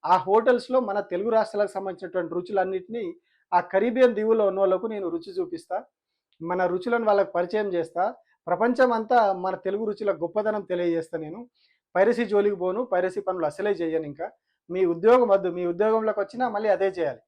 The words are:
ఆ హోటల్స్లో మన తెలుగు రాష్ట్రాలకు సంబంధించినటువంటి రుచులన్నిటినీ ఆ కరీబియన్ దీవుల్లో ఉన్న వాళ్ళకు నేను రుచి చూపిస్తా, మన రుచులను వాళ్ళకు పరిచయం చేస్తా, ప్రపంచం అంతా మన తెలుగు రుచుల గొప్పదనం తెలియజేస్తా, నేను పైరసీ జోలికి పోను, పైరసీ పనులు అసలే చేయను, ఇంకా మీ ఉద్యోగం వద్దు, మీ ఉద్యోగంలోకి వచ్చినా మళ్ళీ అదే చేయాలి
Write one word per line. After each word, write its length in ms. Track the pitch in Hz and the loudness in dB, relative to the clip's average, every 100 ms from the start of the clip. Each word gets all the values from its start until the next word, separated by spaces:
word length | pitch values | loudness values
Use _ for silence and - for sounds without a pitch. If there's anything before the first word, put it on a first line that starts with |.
ఆ 120 | 156 180 180 | 4 2 6
హోటల్స్లో 520 | 214 240 247 247 254 226 | 4 6 2 2 -2 0
మన 80 | 202 202 | -4 -2
తెలుగు 180 | 180 214 220 | -2 2 2
రాష్ట్రాలకు 360 | 214 208 202 | 2 -2 -2
సంబంధించినటువంటి 580 | 196 190 180 185 185 165 175 | -2 -8 -8 -6 -4 -2 -6
రుచులన్నిటినీ 680 | 175 202 185 185 180 226 190 165 _ _ _ | -2 -2 -2 -4 -8 -8 -8 -10 _ _ _
ఆ 80 | 180 175 | -2 2
కరీబియన్ 400 | 190 233 240 254 208 | 0 2 4 4 4
దీవుల్లో 280 | 214 226 202 | 2 2 2
ఉన్న 100 | 190 | 2
వాళ్ళకు 240 | 196 185 220 | 2 2 -2
నేను 140 | 208 180 | -6 -6
రుచి 180 | 165 180 180 | -6 -8 -8
చూపిస్తా, 400 | 180 170 - 185 247 _ _ _ _ _ | -6 -8 -8 -8 -10 _ _ _ _ _
మన 240 | 165 185 180 | -6 -2 0
రుచులను 320 | 180 240 233 220 | -2 -2 0 2
వాళ్ళకు 220 | 202 196 175 | 2 2 -2
పరిచయం 300 | 180 214 208 180 | -2 -2 -2 -2
చేస్తా, 280 | 165 - 196 254 _ _ - | -4 -2 -4 -4 _ _ -4
ప్రపంచం 440 | 175 233 240 254 233 | 0 0 4 2 2
అంతా 220 | 220 247 208 185 185 | 2 4 4 0 -4
మన 100 | 180 190 | -4 -4
తెలుగు 180 | 202 220 | -4 -4
రుచుల 220 | 208 208 165 | -4 -4 -2
గొప్పదనం 420 | 170 214 208 214 196 | -4 -2 -2 -4 -4
తెలియజేస్తా, 460 | 180 175 170 165 165 156 | -2 -2 -2 -4 -10 -10
నేను 160 | 180 240 _ _ _ _ 180 | -14 -18 _ _ _ _ 2
పైరసీ 300 | 196 220 226 | 2 2 0
జోలికి 260 | 202 208 196 | 2 2 0
పోను, 220 | 180 196 254 | -2 -2 -2
పైరసీ 300 | 180 185 185 196 | 0 -2 -4 -6
పనులు 200 | 185 151 | -2 -4
అసలే 220 | - 208 185 | -2 -4 -2
చేయను, 260 | 165 160 151 | -2 -2 -4
ఇంకా 180 | 143 165 _ _ _ _ | -8 -10 _ _ _ _
మీ 140 | 175 185 | -2 0
ఉద్యోగం 340 | 170 214 254 233 | 2 6 6 6
వద్దు, 180 | 196 180 175 | 2 2 -4
మీ 80 | 175 | -4
ఉద్యోగంలోకి 480 | 175 214 220 220 208 | 0 0 2 0 -4
వచ్చినా 240 | 196 240 247 202 | -6 -4 -4 -2
మళ్ళీ 160 | 220 185 | 0 2
అదే 140 | 196 180 | 0 0
చేయాలి 240 | 156 120 | -4 -6